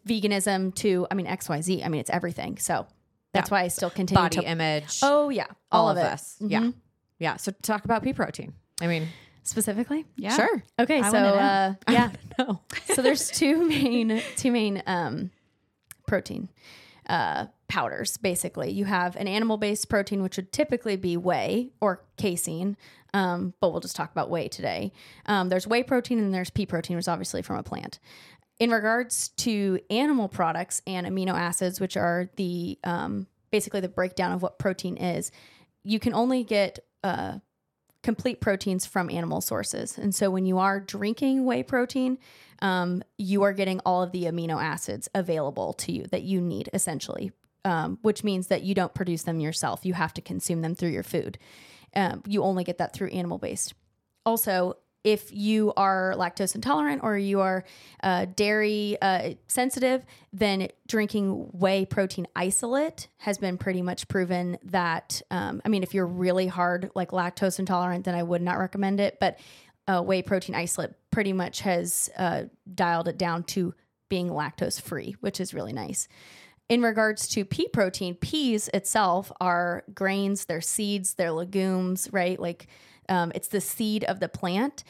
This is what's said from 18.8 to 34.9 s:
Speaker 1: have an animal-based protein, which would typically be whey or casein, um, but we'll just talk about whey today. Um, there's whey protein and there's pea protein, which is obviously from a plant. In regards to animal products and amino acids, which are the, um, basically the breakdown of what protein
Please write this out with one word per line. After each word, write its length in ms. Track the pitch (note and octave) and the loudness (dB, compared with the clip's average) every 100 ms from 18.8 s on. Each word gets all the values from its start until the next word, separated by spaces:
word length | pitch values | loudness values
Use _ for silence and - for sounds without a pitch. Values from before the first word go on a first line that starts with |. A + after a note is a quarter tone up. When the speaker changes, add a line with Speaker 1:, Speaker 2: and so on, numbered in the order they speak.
| G3 | 2
Speaker 1:
have 300 | F#3+ F3+ F3+ | 2 2 -2
an 120 | G3+ | -2
animal-based 600 | G3+ A3+ G#3+ G#3 G#3 - | 2 2 2 0 -2 0
protein, 340 | G#3+ G3 G3+ | 0 2 0
which 140 | F#3+ - | 0 -2
would 160 | F#3 | -4
typically 440 | - G3+ B3 A3 G3 | 0 2 2 0 -2
be 200 | F#3 E3+ | 0 0
whey 540 | F3+ D#3 G2+ G3 B3 - | 2 2 2 0 -2 0
or 220 | G#3 F3+ _ - | 0 0 _ -4
casein, 600 | G#3 F3 - D#3+ F#3+ G3+ - - _ | -2 -2 -4 -2 -4 -4 -10 -20 _
um, 420 | G3+ F#3 F3 F#3 - | 0 0 0 -4 0
but 100 | F#3 | 0
we'll 100 | E3 | 0
just 160 | F3+ - | -6 -6
talk 140 | E3 | -6
about 180 | - C#3 | -2 -2
whey 180 | E3+ C#3 | -2 -4
today. 440 | - A#2 F2+ G#2+ - - - - | -4 -4 -2 -4 -8 -20 -12 -2
Um, 220 | G#3 F#3 | 0 2
there's 180 | F#3 G#3 | 2 2
whey 160 | A#3 | 0
protein 360 | B3+ B3+ A#3+ A#3 | 2 0 2 0
and 140 | G3+ | 2
there's 160 | F#3+ F3+ | 0 -2
pea 160 | - G3 | -2 -2
protein, 300 | F3 E3 F3 | -2 -2 -2
which 80 | |
is 40 | F3+ | -2
obviously 340 | E3+ F#3+ - | -2 -4 -6
from 140 | - - | -4 -6
a 60 | |
plant. 360 | - - - - - - - - _ - | -6 -8 -10 -14 -20 -20 -20 -20 _ -2
In 120 | A#3 | 2
regards 580 | A3+ G#3+ A#3 A#3+ - - - | 2 2 2 0 -4 -4 -4
to 400 | B3 G#3+ G3 F#3 - | -2 2 2 0 0
animal 380 | A3 D4 C4+ G3+ | 2 4 2 0
products 520 | - E3+ E3 F#3 - - | 0 0 0 -4 -6 -4
and 200 | F#3 F3 | -6 -2
amino 280 | F#3+ F#3 | -2 0
acids, 440 | F#3 F3 F#3 F3+ F3+ | 0 0 0 -2 -2
which 160 | F#3+ - | -2 0
are 340 | F3 E3+ F3+ - | 0 0 -2 -2
the, 420 | F#3 F3 F3 - | -2 -2 -4 -6
um, 420 | - F3 - G#3 F#3+ _ - | -4 -4 -2 -4 -8 _ -2
basically 300 | G#3+ G3+ G#3 | -2 0 -4
the 80 | F#3 | -4
breakdown 440 | F#3+ F#3 F#3 F3+ | -2 -4 -2 -2
of 100 | F3+ | 0
what 160 | F3+ - | -4 -2
protein 380 | G3+ F3+ F3+ | -2 -2 -6